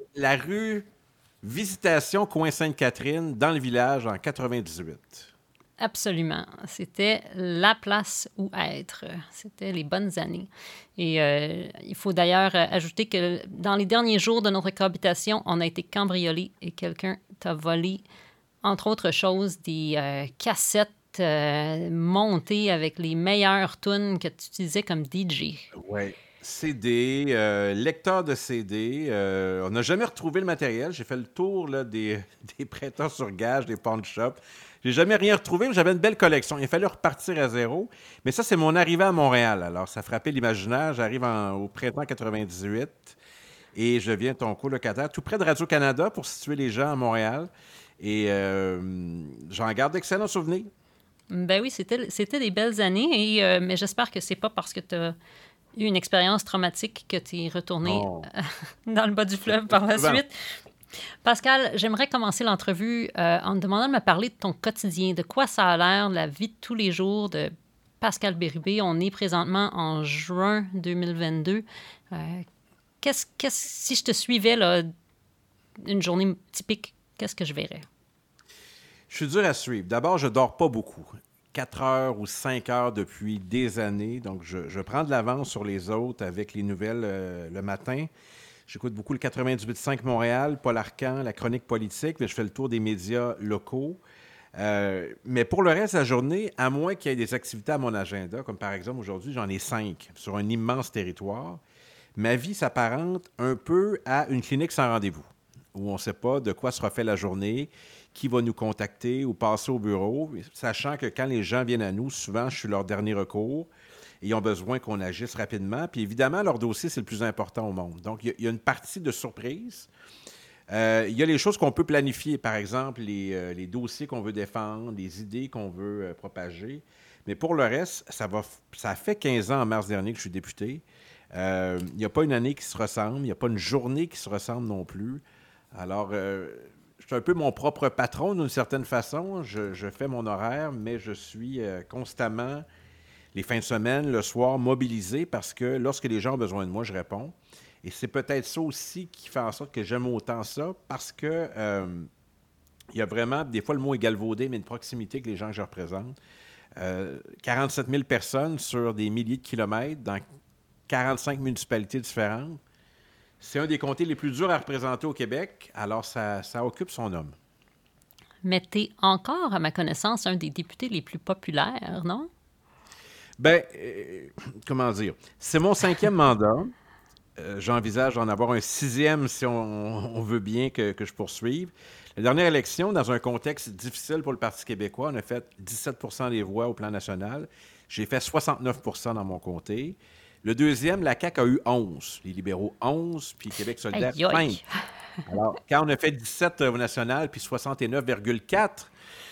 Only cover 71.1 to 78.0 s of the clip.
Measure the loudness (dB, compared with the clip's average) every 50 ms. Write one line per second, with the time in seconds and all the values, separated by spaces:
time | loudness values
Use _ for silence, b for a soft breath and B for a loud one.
71.1 | 0 0 0 0 0 0 2 2 0 0 -2 B B B B B B B B -12
72.1 | -10 -8 -8 -8 -8 -8 -10 -14 _ _ _ _ _ _ _ _ _ _ 0 0
73.1 | 0 0 -4 -6 _ -4 -2 -2 -2 -2 -4 -6 -8 -6 -2 -2 0 0 2 2
74.1 | 0 2 2 2 2 4 6 6 6 6 6 6 6 4 2 0 -6 -12 _ _
75.1 | _ _ _ _ _ _ _ _ _ _ _ _ _ -12 -4 -2 0 0 2 2
76.1 | 4 4 4 2 2 -2 -8 _ -10 -6 -4 -4 -4 -4 -6 -12 _ _ _ _
77.1 | _ -8 -8 -6 -4 -4 -4 -4 -4 -4 -6 -6 -8 -12 -16 -18 _ _